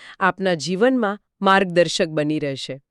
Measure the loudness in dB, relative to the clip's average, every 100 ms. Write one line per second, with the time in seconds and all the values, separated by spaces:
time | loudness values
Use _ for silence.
0 | -20 -2 -2 0 -2 -2 -2 0 2 2
1 | -2 -4 _ -2 2 4 2 2 2 2
2 | -2 -2 -2 -2 -4 -8 -10 -14 _